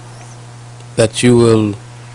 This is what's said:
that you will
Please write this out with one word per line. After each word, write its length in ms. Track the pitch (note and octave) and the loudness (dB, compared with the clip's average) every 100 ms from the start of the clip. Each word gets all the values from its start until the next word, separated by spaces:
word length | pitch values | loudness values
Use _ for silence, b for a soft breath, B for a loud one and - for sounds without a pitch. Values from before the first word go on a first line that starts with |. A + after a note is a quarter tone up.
| - - - - - - - - - - | -20 -20 -20 -20 -20 -20 -20 -20 -10 -4
that 280 | A2+ - | -4 -2
you 120 | B2 A#2+ | 0 2
will 400 | A#2 A2 G#2+ G2 - - - | 2 0 -2 -6 -16 -20 -20